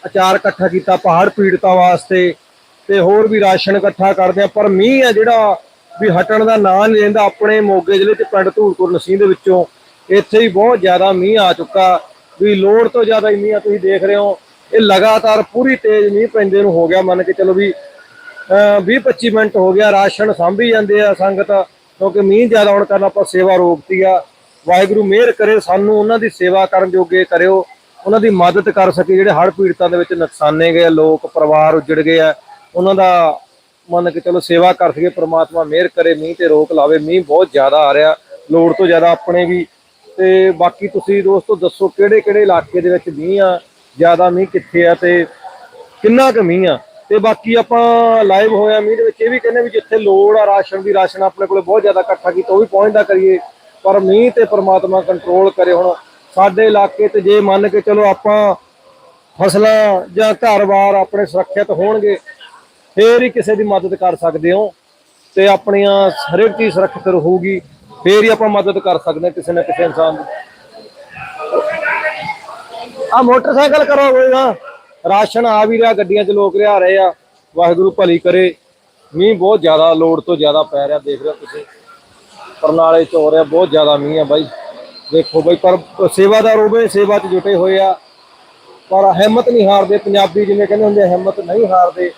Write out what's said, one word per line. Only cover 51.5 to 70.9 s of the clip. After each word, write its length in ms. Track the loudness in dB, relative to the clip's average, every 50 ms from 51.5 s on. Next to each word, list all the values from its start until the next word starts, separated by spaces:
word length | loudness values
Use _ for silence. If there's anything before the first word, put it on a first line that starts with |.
| -2 -4
ਬਹੁਤ 200 | -2 0 0 0
ਜ਼ਿਆਦਾ 180 | 2 2 0 0
ਇਕੱਠਾ 320 | -2 -2 -4 -4 -4 -4
ਕੀਤਾ, 220 | -4 -4 -4 0 0
ਉਹ 60 | 0
ਵੀ 60 | 0
ਪਹੁੰਚਦਾ 380 | 0 0 0 0 2 2 0 0
ਕਰੀਏ, 360 | 0 0 0 2 2 0 0 -2 -10 -20 _ _ -20 _ _ _
ਪਰ 160 | 0 0 2
ਮੀਂਹ 320 | 2 2 2 4 2 2
ਤੇ 140 | 2 0 0
ਪ੍ਰਮਾਤਮਾ 560 | 0 0 -2 0 2 0 0 0 0 -2 -2
ਕੰਟਰੋਲ 480 | -2 -2 -6 -6 -4 -2 0 2 2 0
ਕਰੇ। 240 | 0 0 0 0 2
ਹੁਣ 200 | 0 0 -2 -4 -4 -10 _ _ _ _ _ -2
ਸਾਡੇ 300 | 0 0 2 2 2 0
ਇਲਾਕੇ 420 | 2 2 2 0 0 -2 -2 -4 0
ਤੇ 140 | 0 -2
ਜੇ 180 | 0 2 2 2
ਮੰਨ 280 | 2 2 0 0 0 0
ਕੇ 140 | -2 -2
ਚਲੋ 240 | -2 0 0 2 2
ਆਪਾਂ 500 | 0 0 0 -2 -2 0 0 0 0 -2 -4 _ _ _ _ _ -20 _ _ _ -20 _ _ _ _ _ -2 -2
ਫਸਲਾਂ 580 | 0 0 2 2 2 2 2 2 0 0 -2 -4 -6 -4
ਜਾਂ 200 | -2 0 0 -2
ਘਰ-ਬਾਰ 600 | 0 0 0 2 2 0 0 2 2 2 2 2
ਆਪਣੇ 300 | 0 -2 -2 -2 -4 -4
ਸੁਰੱਖਿਅਤ 440 | -4 -4 -6 -6 -4 -4 -6 -4 -4
ਹੋਣਗੇ, 460 | -2 -2 -2 -2 -2 -2 -2 -2 -2 -4 _ -18 -20 _ -20 -20 -20 -20 _ _ _ _ _ _ _
ਫੇਰ 280 | 2 2 4 4 2 0
ਹੀ 60 | -2
ਕਿਸੇ 260 | -4 -4 -2 -2 -2
ਦੀ 80 | -2 -2
ਮਦਦ 320 | -2 -2 -2 -2 -4 -6
ਕਰ 200 | -2 -2 -2 -2
ਸਕਦੇ 360 | -2 -4 -4 -4 -2 -2 0
ਹੋ 220 | 0 0 -2 -4 -6 _ _ _ _ _ _ _ _ _ _ _ _
ਤੇ 120 | 0 2 2
ਆਪਣੀਆਂ 600 | 2 2 0 -2 0 0 2 2 2 2 2 0
ਹਰੇਕ 420 | -2 -4 -10 -6 -2 0 0 0
ਚੀਜ਼ 220 | 0 -2 -4 -2 0
ਸੁਰੱਖਿਅਤ 340 | -2 -2 -2 -4 -6 -4 -2
ਰਹੂਗੀ, 520 | -2 0 0 0 -2 -2 -2 -4 -6 -6 -10 -14 _ _ _ _ -20 -6 0
ਫੇਰ 200 | 2 2 4 4
ਹੀ 40 | 2
ਆਪਾਂ 220 | 0 0 0 -2
ਮਦਦ 300 | 0 0 -2 -2 -4 -2
ਕਰ 180 | -2 -2 -4 -2
ਸਕਦੇ 300 | -4 -6 -6 -4 -6 -6
ਹਾਂ 40 |
ਕਿਸੇ 200 | -6 -6 -8 -6
ਨਾ 100 | -4 -4
ਕਿਸੇ 220 | -4 -4 -4 -4 -4
ਇਨਸਾਨ 320 | -4 -2 -2 -2 -2 -2
ਦੀ। 80 | -6 -12 -14 -14 -16 -18 -20 -20 _ -20 -20 -20 -20 -20 -20